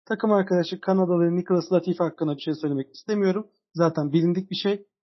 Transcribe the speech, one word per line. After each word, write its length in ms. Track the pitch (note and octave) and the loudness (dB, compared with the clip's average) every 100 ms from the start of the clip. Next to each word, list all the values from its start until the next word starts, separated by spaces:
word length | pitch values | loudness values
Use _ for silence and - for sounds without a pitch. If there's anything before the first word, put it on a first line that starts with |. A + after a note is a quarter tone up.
| - | -4
Takım 260 | G#3+ A3 | 0 2
arkadaşı 500 | G3+ F#3+ F3+ E3 F#3 | 2 2 0 0 -4
Kanadalı 540 | - F#3+ F3+ F3 E3+ F3 | 0 2 2 2 2 0
Nicholas 360 | F3 F3+ D#3+ | 0 0 2
Latifi 320 | F3+ F3 F3 | 0 0 -2
hakkında 320 | E3+ - D#3 C#3+ | -2 -2 -4 -4
bir 60 | |
şey 120 | - | -6
söylemek 420 | D3+ D3+ C#3 C3+ - | -4 -4 -4 -6 -10
istemiyorum. 520 | - G#3 G3 F#3 G#3+ _ _ | -6 -2 0 -2 -6 _ _
Zaten 400 | D#3+ E3 D#3+ D3 | 0 0 0 0
bilindik 380 | D#3+ E3+ F3 F#3+ | 2 2 0 -4
bir 40 | F#3 | -4
şey. 300 | G3+ G3+ - _ | -4 -4 -8 _